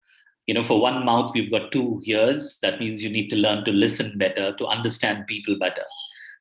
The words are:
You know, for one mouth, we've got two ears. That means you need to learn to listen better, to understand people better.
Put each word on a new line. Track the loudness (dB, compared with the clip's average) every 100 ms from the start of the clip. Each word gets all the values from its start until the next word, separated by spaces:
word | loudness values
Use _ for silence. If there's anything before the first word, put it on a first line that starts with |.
| _ _ _ _ -4
You |
know, | -2
for | 2 4
one | 4 2
mouth, | 2 2 2
we've | -2 -2
got | -2 -2
two | -2 0 -2 0
ears. | 2 4 2 -4 -4
That | -2 -2
means | -4 -4
you | -4
need | -2 0
to | 2
learn | 2 2 2
to |
listen | 4 4 2 -4 0
better, | 0 0 -4 -2
to | -4
understand | -2 -2 0 -2 -2 -6
people | -6 -2 0
better. | -2 -4 -10 -14 -18 -18 -20 -10